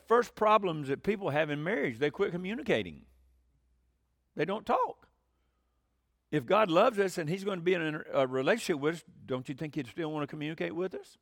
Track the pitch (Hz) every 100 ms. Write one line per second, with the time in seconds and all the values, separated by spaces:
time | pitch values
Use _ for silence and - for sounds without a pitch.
0 | - 233 226 - 214 214 196 156 135 139
1 | - 208 180 147 156 147 160 247 190 113
2 | 147 - 202 175 185 240 240 127 90 73
3 | - _ _ _ _ _ _ _ _ _
4 | _ _ _ - 160 208 208 480 480 -
5 | _ _ _ _ _ _ _ _ _ _
6 | _ _ - 147 120 202 208 165 254 202
7 | 196 - 156 190 196 185 170 180 156 151
8 | - 143 135 131 143 233 - 147 147 170
9 | - - 104 127 127 139 156 156 135 -
10 | 156 151 143 156 147 165 180 165 185 403
11 | 381 _